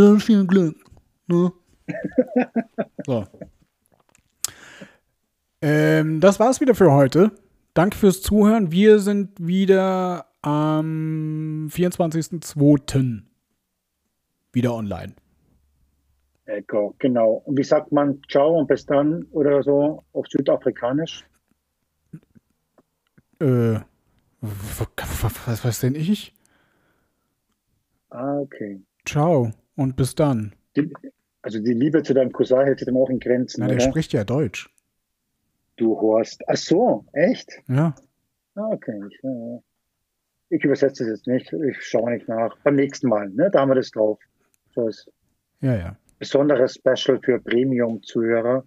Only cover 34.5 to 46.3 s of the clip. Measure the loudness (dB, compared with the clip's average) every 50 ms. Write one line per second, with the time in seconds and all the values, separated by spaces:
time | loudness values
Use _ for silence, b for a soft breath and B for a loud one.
34.5 | -6 -10 -16 -18 _ _ _ _ _ _ _ _ _ _ _ _ _ _ _ _
35.5 | _ _ _ _ _ -2 -2 0 0 0 2 2 2 2 0 -2 -8 -8 -4 -4
36.5 | -4 -4 -2 0 2 2 2 2 0 -2 -6 _ -2 0 0 0 0 -4 -8 -16
37.5 | -20 -16 _ -2 0 0 2 0 -2 -6 _ _ _ _ _ _ _ _ _ _
38.5 | _ -8 -6 -6 -6 -6 -8 -10 -10 -10 -14 -16 -16 _ -10 -10 -10 -8 -10 -12
39.5 | -14 -14 -18 _ _ _ _ _ _ _ _ _ _ _ _ _ _ _ _ _
40.5 | -2 0 2 0 2 2 2 0 0 -2 -4 -4 -4 -6 -4 -2 -2 -2 -2 -6
41.5 | -6 -4 -4 -4 -4 -6 -6 -2 -2 -2 0 -2 -4 -6 -6 -6 -4 -4 -4 -4
42.5 | -6 -6 -4 0 0 0 0 0 -2 -4 -4 -2 -2 -4 -6 -6 -2 -2 0 2
43.5 | 2 2 2 2 2 0 0 -2 -2 -2 -2 -2 -2 -4 _ _ _ _ _ _
44.5 | _ _ _ _ _ -4 -4 -4 -6 -10 -16 -20 _ _ _ _ _ _ _ _
45.5 | _ _ -2 -2 -2 -2 -4 -8 -12 -14 _ _ _ _ -6 0